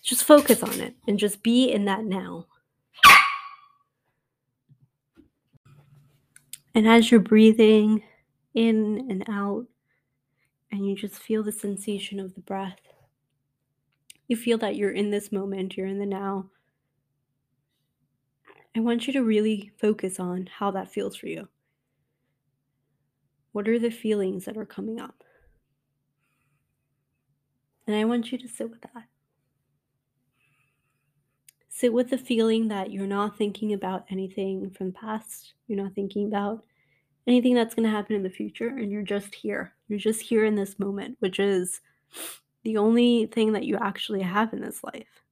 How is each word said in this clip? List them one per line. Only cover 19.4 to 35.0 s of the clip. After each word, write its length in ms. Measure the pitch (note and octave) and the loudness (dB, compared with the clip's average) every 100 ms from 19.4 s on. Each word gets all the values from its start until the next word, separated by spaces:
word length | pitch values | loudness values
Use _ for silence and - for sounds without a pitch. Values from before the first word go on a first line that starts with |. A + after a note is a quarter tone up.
| G#3+ G#3+ G3 _ | 2 -2 -8 _
focus 420 | G#3+ G#3+ F#3+ F#3 | -2 0 -4 -6
on 300 | F3+ F3+ F3+ - | -6 -6 -10 -6
how 120 | G3+ | -6
that 200 | G3 F#3+ | -4 -8
feels 240 | - G3 - | -8 -8 -10
for 100 | E3+ | -12
you. 220 | E3 F3+ _ _ _ _ _ _ _ _ _ _ _ _ _ _ _ _ _ _ _ _ | -12 -14 _ _ _ _ _ _ _ _ _ _ _ _ _ _ _ _ _ _ _ _
What 140 | G#3+ G#3 | -6 -2
are 120 | A#3 | 0
the 120 | A#3 | 0
feelings 540 | A3+ A3 G#3 F#3+ F#3+ | -4 -2 -2 -2 -4
that 140 | F#3 G#3+ | -10 -12
are 80 | G#3+ | -12
coming 340 | - G3+ A3+ | -10 -10 -10
up? 240 | B3+ - _ _ _ _ _ _ _ _ _ _ _ _ _ _ _ _ _ _ _ _ _ _ _ _ _ _ - | -14 -20 _ _ _ _ _ _ _ _ _ _ _ _ _ _ _ _ _ _ _ _ _ _ _ _ _ _ -4
And 80 | G#3+ | -2
I 80 | |
want 260 | A3 A#3+ A#3 | 0 -2 -4
you 80 | B3 | -10
to 100 | B3 | -12
sit 220 | - A3+ | -12 -12
with 120 | A3+ | -12
that. 260 | - B3 A3+ _ _ _ _ _ _ _ _ _ _ _ _ _ _ _ _ _ _ _ _ _ _ _ _ _ _ | -20 -20 -20 _ _ _ _ _ _ _ _ _ _ _ _ _ _ _ _ _ _ _ _ _ _ _ _ _ _
Sit 220 | - B3 | -2 0
with 180 | A3+ B3 | 2 -2
the 80 | C4 | -4
feeling 500 | - A3+ A3+ A3+ A3 | -2 0 2 2 0
that 240 | G#3 F#3+ | -4 -6
you're 140 | G3 G3 | -8 -6
not 320 | G3+ G#3 - | -2 -4 -4
thinking 340 | G#3 G3+ G#3+ | -6 -4 -6
about 320 | G3+ F#3 F#3 - | -4 -4 -8 -8
anything 600 | F#3+ F#3+ F#3+ G3 F#3+ G3 | -8 -8 -6 -6 -6 -10
from 180 | F#3 F#3 | -8 -10
the 100 | |
past. 560 | F#3 | -10